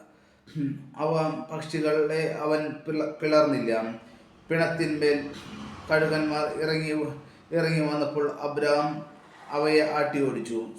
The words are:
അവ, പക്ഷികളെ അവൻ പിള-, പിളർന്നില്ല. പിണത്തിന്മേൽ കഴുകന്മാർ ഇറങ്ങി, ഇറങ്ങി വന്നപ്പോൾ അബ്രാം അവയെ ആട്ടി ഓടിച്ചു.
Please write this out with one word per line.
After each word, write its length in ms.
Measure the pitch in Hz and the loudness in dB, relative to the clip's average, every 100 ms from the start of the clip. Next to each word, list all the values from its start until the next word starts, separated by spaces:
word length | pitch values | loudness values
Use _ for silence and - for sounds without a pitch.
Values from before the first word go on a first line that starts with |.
| - - _ _ - 160 139 - - - | -20 -20 _ _ -12 -6 -4 -6 -10 -4
അവ, 460 | 156 160 156 - - 160 | 0 0 0 -4 -8 -8
പക്ഷികളെ 840 | 160 160 151 156 151 160 160 - | -6 -2 2 2 2 0 -2 -2
അവൻ 300 | 151 151 151 131 - | 0 0 -2 -6 -6
പിള-, 240 | 156 151 - | -4 -4 -2
പിളർന്നില്ല. 760 | 156 151 147 127 113 113 113 117 - - - - - | 4 6 6 4 0 0 -2 -8 -14 -20 -20 -14 -2
പിണത്തിന്മേൽ 800 | 165 165 160 156 151 147 143 143 - - - - - - | 2 2 0 -2 2 2 2 0 -10 -14 -14 -14 -12 0
കഴുകന്മാർ 720 | 156 156 156 151 151 151 147 | 2 4 2 0 0 -2 -2
ഇറങ്ങി, 300 | 156 160 156 151 135 139 - - - 165 | 0 0 0 -2 -4 -6 -14 -20 -4 0
ഇറങ്ങി 240 | 160 160 | 2 2
വന്നപ്പോൾ 580 | 151 151 139 147 143 - | 2 0 -2 0 -2 -2
അബ്രാം 640 | 143 143 147 147 151 151 - - - - - | -6 0 2 4 2 -2 -10 -16 -20 -20 -6
അവയെ 300 | 147 151 151 | 0 4 4
ആട്ടി 500 | 151 151 143 143 131 | 4 2 0 0 0
ഓടിച്ചു. 340 | 113 113 113 110 | 0 -4 -6 -6